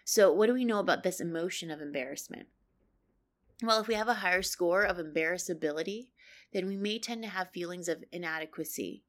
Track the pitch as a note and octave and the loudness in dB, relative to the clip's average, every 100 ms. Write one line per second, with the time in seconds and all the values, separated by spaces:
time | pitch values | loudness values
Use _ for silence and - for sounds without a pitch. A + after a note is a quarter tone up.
0 | - A3 F#3+ E3 A3 B3+ A#3+ G#3 F#3+ D3+ | 0 6 8 8 4 4 2 2 2 2
1 | F#3 F3+ F3 E3 F3+ - E3 D3+ D3 C#3+ | 0 -2 -4 -4 -4 -6 -8 -8 -6 -6
2 | C3 C#3 - - - _ _ _ _ _ | -6 -8 -12 -16 -18 _ _ _ _ _
3 | _ _ _ _ _ - A3+ A3 G#3+ G#3+ | _ _ _ _ _ -6 2 2 2 0
4 | A3 G#3+ F#3+ F3+ F#3 - F3 F#3 G3+ F3+ | 2 2 2 2 0 0 2 4 4 0
5 | D#3 D#3 D#3+ F3+ - E3 D#3 D3+ F3 G#3+ | -2 -2 0 -2 -4 -2 -2 -2 -4 -6
6 | B3+ _ - - - G3+ F#3 G3 G#3 A3+ | -12 _ -20 -20 -8 -4 -4 -2 -2 -2
7 | A3+ A#3 A3 F#3 F3+ F3 F3 F3+ E3+ D#3 | -6 -8 -6 -6 -6 -6 -6 -6 -4 -4
8 | - F3 E3+ D#3+ D#3 - D3+ - F#2+ - | -6 -8 -6 -6 -6 -8 -8 -6 -8 -8